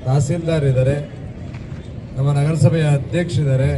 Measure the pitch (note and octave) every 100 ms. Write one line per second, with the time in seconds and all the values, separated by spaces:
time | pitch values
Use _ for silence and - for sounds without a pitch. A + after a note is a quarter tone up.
0 | B2+ C#3+ D3+ E3+ D#3+ D#3+ C#3 B2+ C3 D3
1 | - - - - - - - - - -
2 | - B2+ C#3 C#3+ D3 D#3+ F3 E3 D3+ C#3+
3 | B2 E3+ F3 - C#3+ C3 C#3+